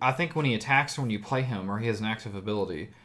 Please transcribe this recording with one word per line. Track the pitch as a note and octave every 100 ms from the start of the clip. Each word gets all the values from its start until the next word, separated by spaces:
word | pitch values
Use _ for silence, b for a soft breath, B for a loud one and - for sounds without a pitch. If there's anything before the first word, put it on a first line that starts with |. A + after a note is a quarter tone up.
I | B2+
think | C3 E3+ D#3+
when | C#3+
he |
attacks, | A2+ B2+ C3+ C#3+ -
when | B2+
you | G#2
play | G#2 C3
him, | C3 G#2+ F#2
or | G#2
he | A#2
has | G#2
an | G#2+
active | A2 A2 G2
ability, | G2+ G#2 F#2 D#2 F2+ b